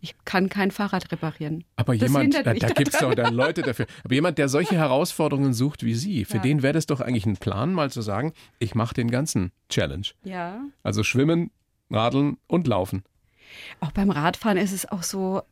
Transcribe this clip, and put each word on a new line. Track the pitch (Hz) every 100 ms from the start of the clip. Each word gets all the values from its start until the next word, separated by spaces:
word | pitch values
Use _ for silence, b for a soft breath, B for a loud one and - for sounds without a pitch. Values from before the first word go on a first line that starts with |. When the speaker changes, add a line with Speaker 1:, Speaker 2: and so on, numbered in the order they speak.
Speaker 1:
Ich | 170 -
kann | - 190 190
kein | 208 196
Fahrrad | - 202 185 -
reparieren. | 165 165 - 151 160 - -
Speaker 2:
Aber | - 120
Speaker 1:
Das | 120
Speaker 2:
jemand, | 139 -
Speaker 1:
hindert | 285 127
Speaker 2:
äh, |
Speaker 1:
mich | 107
Speaker 2:
da | 107
Speaker 1:
daran. | -
Speaker 2:
gibt's | - -
doch | 127
dann | 123 120
Leute | 117 139 165
dafür. | 147 120 127 B
Aber | -
jemand, | 127 175 156
der | 139
solche | 139 175 175
Herausforderungen | 156 131 175 - 156 143 139
sucht | 117 135 -
wie | 117
Sie, | 113 175 175
für | 98 117
Speaker 1:
Ja. |
Speaker 2:
den | 127 151
wäre | 135
das | 156 156
doch | 139
eigentlich | - 123 101
ein | 98
Plan, | - 98 135
mal | 185 143
zu | -
sagen, | 104 101 147 - B B
ich | 110
mach | 110 117
den | - 117
ganzen | 123 156 117 90 _ _
Challenge. | - 85 71 101 -
Speaker 1:
Ja. | 190 185 170 202 285 -
Speaker 2:
Also | - 107
Schwimmen, | 107 120 143 170 170 _ _ _ _
Radeln | 107 117 135 143 - _
und | 190 165
Laufen. | 101 95 98 - _ _ B B B B B
Speaker 1:
Auch | 156
beim | - 196
Radfahren | 160 156 185 226 196
ist | 190
es | 190 -
auch | 180
so | 170 196 185 190 -